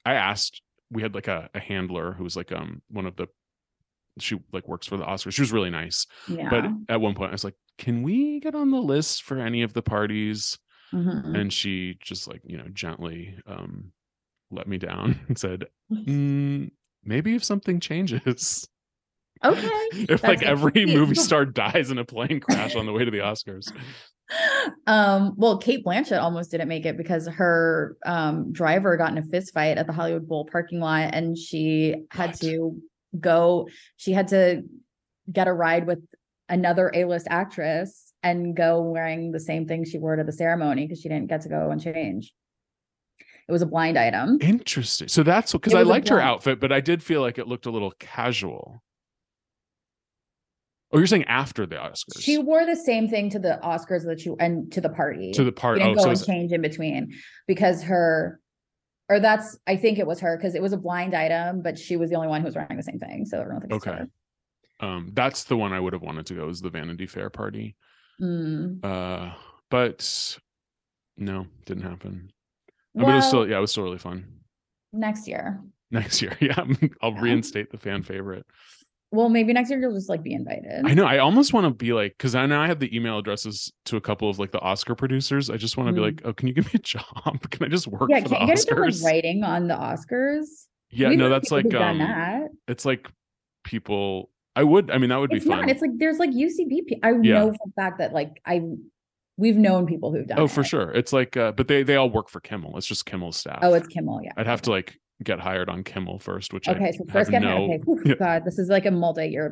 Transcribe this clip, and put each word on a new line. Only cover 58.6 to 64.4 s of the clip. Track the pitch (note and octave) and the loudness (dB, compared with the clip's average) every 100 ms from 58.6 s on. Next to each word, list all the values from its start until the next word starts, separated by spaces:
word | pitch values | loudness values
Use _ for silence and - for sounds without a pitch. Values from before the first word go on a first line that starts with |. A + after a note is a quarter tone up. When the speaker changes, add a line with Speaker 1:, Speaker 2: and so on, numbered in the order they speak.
| _ _ _ _ - | _ _ _ _ 2
Speaker 2:
or | G3+ | 4
that's, | G#3+ G#3+ A3 - - | 6 4 0 -8 -2
I | F#3+ | 2
think | A3+ G#3 | 2 2
it | D#3+ | -2
was | F3 | -2
her, | F3 E3 | -2 -2
'cause | F#3 | -2
it | E3+ | -2
was | F#3+ | -2
a | - | -2
blind | F3 F3+ F3+ | -4 -4 -2
item, | E3+ D#3+ E3 F3 F#3 | -2 0 0 -2 -4
but | E3+ D#3 | -6 -8
she | - F3 | -4 -2
was | E3 | 0
the | E3 | 0
only | D#3+ | -2
one | D#3 | -2
who | E3 | -2
was | D#3+ | -6
wearing | D3+ D#3+ | -8 -8
the | |
same | - F3 | -10 -10
thing. | - - G#3 | -12 -10 -6
So | - | -6
everyone | - - | -6 -8
thinks | - G#2+ | -6 -6
it's | - | -4
Speaker 1:
Okay. | E2 | -8
Speaker 2:
her. | - _ _ _ | -10 _ _ _